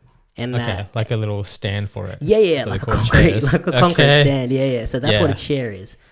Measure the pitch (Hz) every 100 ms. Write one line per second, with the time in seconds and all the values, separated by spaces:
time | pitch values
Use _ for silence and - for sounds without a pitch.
0 | _ _ _ - 120 123 117 92 101 117
1 | 110 113 107 101 98 - 104 104 101 104
2 | 98 - 147 214 196 147 107 98 - -
3 | 117 139 165 - 135 170 - 127 175 165
4 | 143 143 143 135 123 131 135 123 110 131
5 | 113 107 156 - - 139 120 95 95 -
6 | _